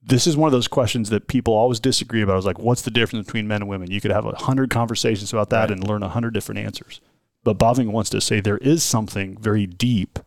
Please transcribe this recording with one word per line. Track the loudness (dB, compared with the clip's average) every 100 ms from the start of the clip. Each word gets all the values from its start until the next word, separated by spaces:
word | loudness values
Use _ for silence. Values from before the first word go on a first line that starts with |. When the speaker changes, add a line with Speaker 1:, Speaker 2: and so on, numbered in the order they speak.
Speaker 1:
This | 2 2 4
is | 4
one | 4
of |
those | 4 2
questions | 0 0 0 0
that | -2 0
people | 0 4
always | 4 4 2
disagree | 0 0 0 0
about. | 2 2
It's | 0
like, | 0
"What's | 0 0
the | 0
difference | 0 0 -2 -6
between | -4 -2
men | -2
and | -2
women?" | -6 -4
You | -4
could | 0
have | 0 -2
a |
hundred | -4 -2 0 2
conversations | 0 0 0 0 0 -2
about | -2 0
that | 2 2
Speaker 2:
Right. |
Speaker 1:
and | 0 -2
learn | -2
a | -2
hundred | -2 -2
different | -4 -6 -8
answers. | -8 -10 -16 -20 _ _ _ _
But | -2 2
Bavinck | 2 2 0
wants | -2 -2
to | -2
say | 0 0
there | 0 0
is | 0 0
something | 2 -2 -2 -4 -6 -4
very | -2 0 0
deep | -2 0 0 -2 -8